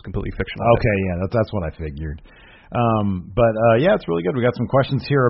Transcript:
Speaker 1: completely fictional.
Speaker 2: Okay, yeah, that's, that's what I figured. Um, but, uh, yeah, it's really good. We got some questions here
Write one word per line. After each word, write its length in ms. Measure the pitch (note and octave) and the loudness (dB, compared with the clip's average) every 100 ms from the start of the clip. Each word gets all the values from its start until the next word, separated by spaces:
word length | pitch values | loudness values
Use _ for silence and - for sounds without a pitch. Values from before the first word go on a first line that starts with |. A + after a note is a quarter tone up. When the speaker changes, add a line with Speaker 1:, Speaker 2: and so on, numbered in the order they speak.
| - | -10
Speaker 1:
completely 240 | F#2+ G2+ - | -8 -6 -6
fictional. 240 | G2 - A2+ A2+ | -6 -2 2 4
Speaker 2:
Okay, 180 | A2+ G2 F#2+ | 2 0 0
yeah, 40 | F2 | -2
that's, 120 | F#2+ | -2
that's 180 | A#2 G#2+ | -2 -2
what 120 | G#2 D#2+ | -4 -8
I 40 | |
figured. 480 | - D#2 C#2+ D#2 - - - - - - | -8 -10 -8 -10 -10 -16 -20 -20 -20 -8
Um, 640 | A#2+ A#2 A2 G2+ F#2 - | -2 0 2 0 -4 -4
but, 220 | - A#2 A2 | 0 2 4
uh, 200 | A#2 A2+ | 4 4
yeah, 140 | F3 G#3 | 4 0
it's 80 | - | 0
really 100 | E3+ E3 | -2 -2
good. 100 | C3+ | 0
We 60 | |
got 80 | A#2+ A#2+ | 0 0
some 80 | G#2+ | 0
questions 320 | C3+ B2+ C#3 C3 | 0 0 -2 0
here 160 | C#3+ B2 | 2 2